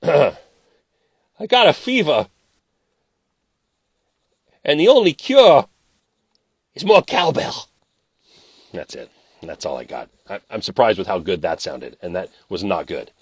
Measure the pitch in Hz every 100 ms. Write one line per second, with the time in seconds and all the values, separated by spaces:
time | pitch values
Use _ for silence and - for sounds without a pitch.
0 | - 151 127 - _ _ _ _ _ _
1 | _ _ _ _ 214 254 220 143 - 254
2 | 165 117 104 _ _ _ _ _ _ _
3 | _ _ _ _ _ _ _ _ _ _
4 | _ _ _ _ _ _ - 147 180 277
5 | 202 151 - 269 233 147 - _ _ _
6 | _ _ _ _ _ _ _ - 170 208
7 | - 185 175 - - - - _ _ _
8 | _ _ _ _ _ _ _ 87 71 -
9 | - _ _ _ - 78 - 65 64 62
10 | 58 _ _ 101 _ 113 - - 117 107
11 | 98 95 80 90 78 82 - 69 62 -
12 | 90 87 92 _ _ 92 98 90 76 78
13 | 57 _